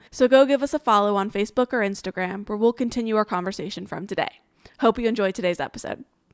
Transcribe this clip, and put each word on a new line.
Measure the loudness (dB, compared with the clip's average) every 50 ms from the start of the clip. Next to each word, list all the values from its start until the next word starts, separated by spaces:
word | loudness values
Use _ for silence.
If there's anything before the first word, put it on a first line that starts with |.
| _ _
so | -2 2 4 6
go | 8 8 8
give | 6 4 2
us | 0 0 -4
a | -2
follow | 2 4 4 4 4 4 2
on | 0 -2 -2
Facebook | -2 -4 -4 -2 -2 -2 -2 0
or | 0 -2
Instagram, | -2 -2 -2 -6 -8 -8 -6 -4 -6 -6 -6 -8 -8
where | -8 -2 0
we'll | 2 2 2
continue | 0 -4 -4 -4 -4 -2 0 0
our | 0 0
conversation | 0 -2 -4 -4 -4 -6 -8 -8 -10 -10 -12 -12
from | -12 -10 -10 -10
today. | -6 -4 -4 -4 -4 -4 -10 _ _ _ _ -20 -20 _ 0
Hope | 2 2 2 2
you | 0 0
enjoyed | 0 2 0 0 0
today's | 0 -2 -2 -2 -2
episode. | -4 -8 -8 -10 -10 -10 -10 -10 -12 _ _ _ _ _